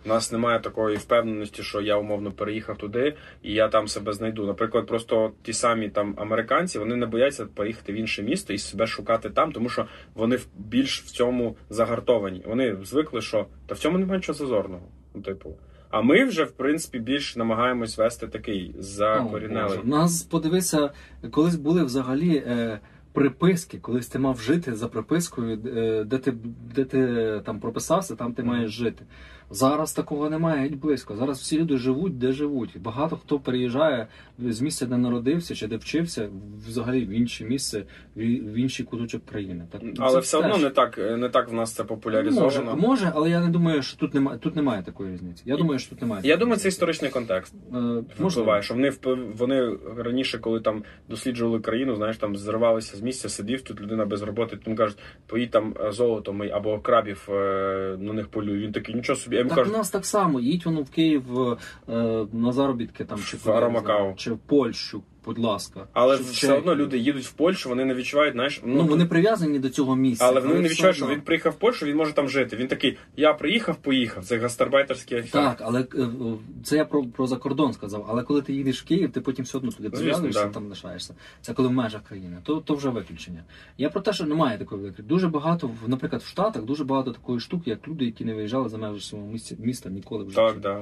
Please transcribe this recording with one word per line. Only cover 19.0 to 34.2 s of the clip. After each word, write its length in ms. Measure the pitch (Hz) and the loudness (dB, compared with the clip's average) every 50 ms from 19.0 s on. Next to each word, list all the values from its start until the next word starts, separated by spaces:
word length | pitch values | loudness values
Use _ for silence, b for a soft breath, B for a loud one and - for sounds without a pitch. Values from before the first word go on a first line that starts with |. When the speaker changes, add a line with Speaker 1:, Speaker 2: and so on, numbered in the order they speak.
| 104 107 107 107 117 110 107 107 107 104 107 110 104 101 95 | 2 2 4 2 0 0 -4 -4 -6 -4 -2 -2 0 -2 -2
Speaker 2:
Боже. 40 | - | -2
У 60 | 113 | 0
нас, 360 | 123 147 151 170 175 170 170 - | 2 4 4 4 4 2 0 -2
подивися, 680 | - 165 165 156 156 175 185 180 - 160 151 147 143 B B B B B B - 117 | -2 -2 0 2 2 2 2 2 2 2 2 2 2 B B B B B B -8 -2
колись 240 | 117 143 160 175 170 | 2 4 4 4 4
були 280 | 151 139 151 175 180 151 | 2 2 2 4 4 4
взагалі, 520 | 127 120 135 123 127 131 143 170 175 156 135 117 | 2 0 0 0 0 0 2 2 4 2 2 2
е, 320 | 120 120 117 117 113 107 104 b b b b b b - | 0 -2 -2 -2 -2 -4 -8 b b b b b b 2
приписки, 640 | 147 139 135 135 - 170 185 185 170 - - - | 4 4 4 4 4 4 4 4 4 0 -6 -12
колись 300 | - - - 120 127 120 | -10 -6 -2 -2 -2 -2
ти 120 | - - 127 | -2 -2 0
мав 200 | 135 135 127 120 | 2 0 0 0
жити 340 | - 120 165 175 - 135 113 | 2 2 2 2 2 -2 -4
за 120 | 107 120 | -4 -4
припискою, 720 | 117 - 113 107 - 156 175 165 - - 127 117 113 110 104 110 123 117 | -4 -4 -4 -2 0 0 0 0 -2 -4 -4 -4 -4 -4 -4 -6 -4 -2
е, 260 | 113 113 113 110 107 107 | 0 0 0 0 0 0
де 140 | 104 131 | -2 -2
ти, 160 | 131 - 131 117 113 113 117 117 - - - - | -2 0 -2 -2 -4 -6 -10 -12 -12 -12 -6 -2
де 100 | 135 135 | -2 0
ти 560 | 131 135 131 131 123 120 117 113 110 107 104 - | 2 2 2 2 4 2 2 0 0 0 -2 -4
там 140 | - 110 104 | -6 -8 -6
прописався, 560 | - 113 113 113 - - - 190 185 - 113 | -6 -6 -6 -4 0 2 2 2 2 -2 -6
там 180 | - 120 120 117 | -6 -6 -6 -4
ти 80 | 131 117 | -2 -2
Speaker 1:
Мгм. 80 | 120 | 0
Speaker 2:
маєш 200 | 120 120 117 107 | 0 0 0 -2
жити. 320 | 107 120 120 110 - - - B B B B B B B B B | -2 -2 -2 -4 -4 -6 -16 B B B B B B B B B
Зараз 420 | - - 131 139 147 147 156 - - | -2 2 4 4 4 2 0 -2 -2
такого 360 | 151 147 - 156 143 151 151 | -4 -4 -2 -2 -2 -2 -2
немає, 320 | 156 160 165 165 156 139 | 0 0 0 2 2 2
геть 140 | 135 147 151 135 | 0 -2 -2 -2
близько. 360 | 156 151 139 - - - 104 | 0 0 0 0 -2 -6 -4
Зараз 240 | 107 131 143 135 131 | -2 -2 -2 -2 -4
всі 200 | - - 160 156 | -4 0 0 2
люди 180 | 170 156 139 | 2 2 2
живуть, 400 | 123 120 131 127 143 190 185 131 | 2 2 2 2 2 0 -2 -2
де 140 | 120 123 131 | 0 0 0
живуть. 500 | 131 143 147 147 143 127 113 - - 87 | 2 2 0 -2 -2 -2 -4 -4 -8 -10
Багато 360 | 95 110 110 135 151 165 170 | -8 -6 -4 -2 -2 -2 -2
хто 220 | - - - 147 139 | -4 -4 -2 -2 -2
переїжджає 680 | - 131 123 123 123 120 117 139 160 156 131 117 113 - B B | 0 0 0 0 0 0 2 2 2 4 2 0 -4 -6 B B